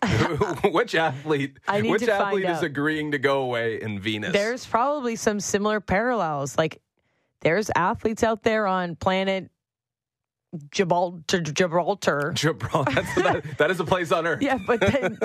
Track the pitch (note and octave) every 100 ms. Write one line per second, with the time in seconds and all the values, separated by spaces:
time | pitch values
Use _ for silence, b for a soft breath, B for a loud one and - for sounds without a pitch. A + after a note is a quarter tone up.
0 | G#3 A2 - C#3+ - - G#3 E3 A#3+ D#3+
1 | D#3+ C3+ D#3 D3 C#3 - - G3+ A3 G#3+
2 | A#3 G3+ G3+ G3 F#3 E3 D#3+ C#3 D3+ D#3
3 | D3+ C#3+ C3+ C#3 B2+ A#2 A#2 A2 A2 G2
4 | G#2 G#2+ G#2+ G3 G#3+ B3 - A3 C4+ D4
5 | A#3+ A3+ A3+ G#3 - G3+ G#3 G#3+ - F#3+
6 | B3 A#3 E3 D3 C#3 - D#3+ - _ _
7 | _ _ _ _ D3+ F#3 G#3+ - F3+ A#3
8 | A3 A3 A3+ A3+ A3+ A3 G3+ F#3 F3 D#3
9 | F#3+ F#3 F#3+ F#3+ - _ _ _ _ _
10 | _ _ _ _ _ D#3+ D3 - F3+ F3
11 | F3+ F3 - F3+ D3+ C#3+ F#3 F3 E3 G3+
12 | G3 D3 C#3+ C3+ D#3 D#3 - D#3+ D3 C4
13 | F#3+ - F#3 E3+ D3+ - D3+ F3+ D#3+ F#3
14 | E3 F3+ E3 D3+ C#4 B3+ F#3 A#3 G3 C4
15 | F#3+ G#3+